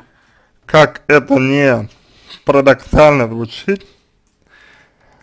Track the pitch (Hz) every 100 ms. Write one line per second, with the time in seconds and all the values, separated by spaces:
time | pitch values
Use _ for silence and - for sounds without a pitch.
0 | _ _ _ _ _ _ - 156 143 -
1 | - 147 135 277 131 139 139 117 107 -
2 | _ _ _ - - 139 139 131 - 156
3 | 151 143 113 113 113 - - 196 - _
4 | _ _ _ _ _ _ _ _ _ _
5 | _ _